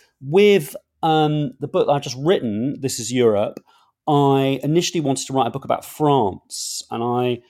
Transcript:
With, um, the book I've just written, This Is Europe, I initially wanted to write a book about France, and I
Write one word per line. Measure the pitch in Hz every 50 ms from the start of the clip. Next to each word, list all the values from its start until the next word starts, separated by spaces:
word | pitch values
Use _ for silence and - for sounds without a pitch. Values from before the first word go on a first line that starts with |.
| _ _ _ _
With, | 131 139 156 196 208 208 202 190 143 - - - _ _ _ -
um, | - 160 156 156 151 151 151 151 147 127 - -
the | 139 139
book | - 180 - -
I've | 143 139
just | - 139 123 127
written, | 143 165 196 - 131 113 101 107 123 147 - -
This | 135 123 - -
Is | 113 110
Europe, | 127 123 120 113 104 101 110 - - - _ _ _ _ _ _ _ _ -
I | 151 147 143 143 139 139 135 135 135 135 -
initially | - 143 156 170 175 - - 170
wanted | 147 135 135 131 -
to | -
write | 135 131 117 120
a |
book | - 139 -
about | - - - -
France, | - - - 151 147 143 135 110 95 85 - _ - - - - - - - - -
and | 113 117
I | 117 123 120 123 123 123 120 120 _